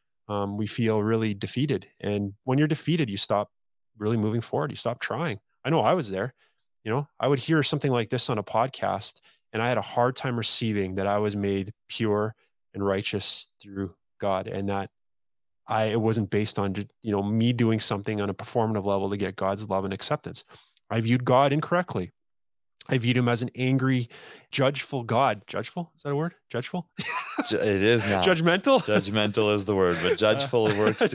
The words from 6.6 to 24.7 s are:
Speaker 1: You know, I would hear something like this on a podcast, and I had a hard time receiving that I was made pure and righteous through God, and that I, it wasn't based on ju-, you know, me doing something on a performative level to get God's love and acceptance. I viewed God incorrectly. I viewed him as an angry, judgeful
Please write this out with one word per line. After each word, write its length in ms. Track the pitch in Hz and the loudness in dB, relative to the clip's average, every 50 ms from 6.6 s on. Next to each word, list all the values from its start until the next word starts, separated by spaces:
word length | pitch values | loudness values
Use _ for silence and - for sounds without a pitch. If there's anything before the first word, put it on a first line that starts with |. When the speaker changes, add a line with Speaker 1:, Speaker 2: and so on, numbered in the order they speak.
| _ _ _ _ _ | _ _ _ _ _
Speaker 1:
You 80 | 110 | -2
know, 160 | 110 139 147 - _ _ | -2 -2 -2 -6 _ _
I 80 | 113 | 0
would 140 | 131 143 131 | 2 2 0
hear 240 | - - 160 156 135 | 2 2 2 4 4
something 260 | - - 143 - 143 | 2 0 0 0 2
like 200 | 127 120 113 - | 2 2 0 0
this 200 | 127 123 - - | 0 0 0 0
on 80 | 123 107 | -2 -2
a 60 | 98 | -4
podcast, 760 | - - 110 120 131 - - - 98 98 98 - - - - _ - _ _ _ _ - | -2 0 0 0 0 -2 -4 -2 -2 -2 -2 -2 -4 -6 -8 _ -20 _ _ _ _ -4
and 60 | 107 | -2
I 60 | 113 120 | 0 0
had 80 | 127 110 | 0 0
a 40 | 98 - - | -2 -2 0
hard 180 | 120 120 123 135 | 2 2 2 2
time 200 | - - 135 120 | -2 -4 -4 -2
receiving 600 | 117 107 - - - 123 110 107 104 95 92 95 | -2 -2 -2 -2 0 0 0 0 0 0 -2 -2
that 100 | 98 95 | -2 0
I 100 | 101 101 | 0 2
was 180 | 104 107 104 101 | 2 0 0 -2
made 380 | 104 101 101 98 98 92 95 - _ _ _ | 0 0 0 0 -2 -2 -6 -10 _ _ _
pure 460 | - - 117 107 104 104 107 110 - - _ _ _ _ _ _ - | -6 -2 0 2 2 2 0 -2 -4 -10 _ _ _ _ _ _ -6
and 100 | 98 98 | -2 0
righteous 640 | 98 95 95 98 - - 101 - - - - - - _ _ | 0 0 0 -2 -2 -4 -2 -2 -2 -4 -4 -8 -12 _ _
through 300 | - 104 98 98 98 90 - _ _ _ _ _ | -20 -10 -6 -6 -6 -6 -8 _ _ _ _ _
God, 280 | 107 101 95 92 95 - | -2 -2 0 -2 -2 -4
and 200 | - 98 98 101 | -6 -4 -4 -2
that 220 | 98 98 95 - - _ _ _ _ _ _ _ _ _ _ _ _ _ _ | -2 -4 -4 -8 -12 _ _ _ _ _ _ _ _ _ _ _ _ _ _
I, 180 | - 110 110 110 | -4 -2 0 0
it 160 | 110 104 117 | 2 0 2
wasn't 280 | 107 113 110 113 104 98 | 2 2 2 2 0 0
based 300 | - 104 107 107 - - | 0 0 0 0 -2 -2
on 160 | 101 98 92 | -2 -2 -2
ju-, 100 | 104 101 - _ _ | -4 -8 -10 _ _
you 100 | - 113 | -4 -2
know, 120 | 101 98 | -2 0
me 320 | 101 101 110 113 113 120 120 | 0 0 0 2 2 2 2
doing 260 | 117 120 113 113 107 | 2 2 2 2 2
something 400 | - - 113 101 101 110 107 104 | 0 0 -2 -2 -4 -4 -2 -2
on 80 | 101 101 | -2 -2
a 60 | 95 | -4
performative 500 | - - - - 123 110 110 110 104 95 | -6 -10 -4 0 0 0 2 0 -2 0
level 240 | 101 98 98 98 98 | 0 0 0 0 -2
to 80 | 101 | -2
get 180 | 101 98 95 95 | -2 -2 -4 -2
God's 320 | - 98 95 101 101 107 107 | -2 -2 -2 -2 -2 -4 -4
love 160 | 98 95 95 | -4 -2 -2
and 80 | 98 98 | -4 -6
acceptance. 500 | - - - 147 - - - - - - _ - - - _ _ _ _ _ | -4 -2 -4 -4 -4 -4 -10 -12 -12 -12 _ -20 -20 -20 _ _ _ _ _
I 100 | 107 117 | -2 -2
viewed 240 | 113 113 123 127 123 | 2 2 2 2 4
God 300 | 127 127 127 139 143 135 | 4 6 6 6 4 2
incorrectly. 580 | 156 156 - 175 175 180 - - 101 90 - - _ _ _ _ _ _ _ _ _ _ _ _ _ - - | 0 -2 0 -2 -2 -2 -2 -4 -6 -6 -6 -10 _ _ _ _ _ _ _ _ _ _ _ _ _ -4 -2
I 80 | 135 127 | -2 0
viewed 180 | 113 123 123 | 2 2 2
him 120 | 127 123 120 | 4 4 2
as 120 | 120 113 | 2 0
an 100 | 127 123 - | -2 -6 -4
angry, 520 | 120 127 127 131 131 131 131 131 127 120 - - - - - - - - _ | -2 0 0 2 2 2 2 0 0 -2 -4 -10 -20 -20 -20 -20 -20 -20 _
judgeful 540 | - - 135 135 | -2 2 2 2